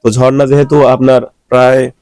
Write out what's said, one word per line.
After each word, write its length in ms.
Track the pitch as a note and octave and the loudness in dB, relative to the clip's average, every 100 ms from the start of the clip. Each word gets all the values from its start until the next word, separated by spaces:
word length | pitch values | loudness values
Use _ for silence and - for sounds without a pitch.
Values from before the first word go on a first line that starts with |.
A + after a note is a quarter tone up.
তো 40 | A#2 A2 | -4 -2
ঝর্ণা 280 | B2+ C3+ C#3 | -2 0 0
যেহেতু 260 | C#3+ C#3 D3 C3+ | 0 0 0 2
আপনার 260 | B2+ C3 C3 - _ _ | 2 0 0 -2 _ _
প্রায় 300 | B2+ B2+ C3 B2+ _ | 0 2 0 -4 _